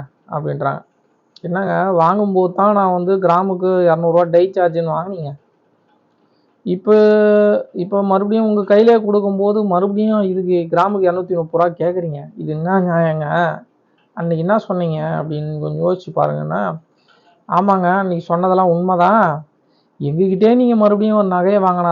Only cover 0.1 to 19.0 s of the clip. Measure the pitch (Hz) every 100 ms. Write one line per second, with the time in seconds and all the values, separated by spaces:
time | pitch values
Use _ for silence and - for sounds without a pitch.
0.1 | _ - 151 151 143 135 143 - _ _
1.1 | _ _ - 170 180 190 170 190 175 160
2.1 | 202 202 185 180 185 208 208 190 180 180
3.1 | 196 180 175 190 185 185 185 175 160 170
4.1 | 170 175 170 190 190 175 160 165 156 185
5.1 | 185 143 143 _ _ _ _ _ _ _
6.1 | _ _ _ _ _ - 180 214 214 214
7.1 | 214 214 208 208 214 - 202 180 202 202
8.1 | 190 202 220 220 208 202 208 226 226 214
9.1 | 208 202 196 202 214 208 180 202 202 214
10.1 | 214 196 185 180 175 165 170 190 202 180
11.1 | 180 180 175 160 165 175 170 165 180 170
12.1 | 143 151 - 156 156 170 190 180 170 165
13.1 | 156 151 160 165 - - _ _ _ _
14.1 | - 170 165 175 214 - 180 170 156 156
15.1 | 160 151 151 151 151 151 151 165 180 -
16.1 | - 76 73 76 85 95 82 _ _ _
17.1 | _ _ _ - 170 202 190 175 190 190
18.1 | 170 165 170 185 185 185 170 180 180